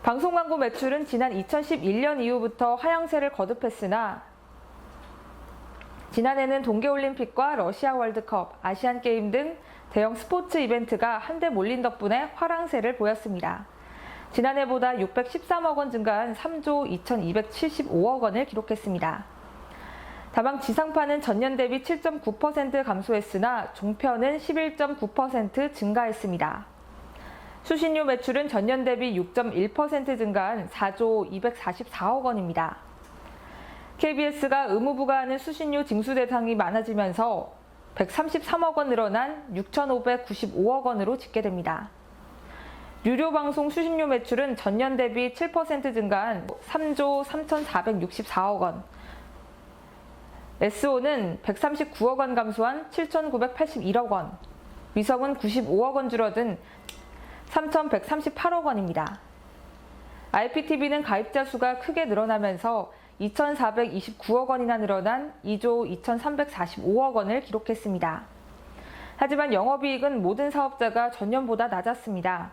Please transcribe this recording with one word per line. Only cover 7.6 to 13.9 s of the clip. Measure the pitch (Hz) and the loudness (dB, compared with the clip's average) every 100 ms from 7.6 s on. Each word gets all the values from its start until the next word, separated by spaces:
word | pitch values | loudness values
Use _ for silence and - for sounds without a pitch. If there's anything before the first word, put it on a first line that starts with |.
| 180 196 277 262 | -2 0 0 2
월드컵, | 233 220 220 208 175 - | 0 -2 -2 -2 -2 -6
아시안게임 | 185 196 254 247 240 226 208 | -4 0 0 0 0 2 2
등 | 226 302 330 - - - | 0 0 -6 -14 -20 -2
대형 | - 214 233 | 2 2 0
스포츠 | - 359 359 330 | 0 0 2 0
이벤트가 | 262 233 233 208 233 220 | 4 2 2 2 2 0
한데 | - 330 330 | -4 0 0
몰린 | 226 196 247 | 2 0 2
덕분에 | 240 233 208 233 294 - | 0 0 2 2 0 -2
화랑세를 | 330 339 339 277 226 240 | 0 0 0 0 0 2
보였습니다. | 208 214 220 185 170 180 202 - - | 2 2 -2 -4 -2 -4 -10 -18 -20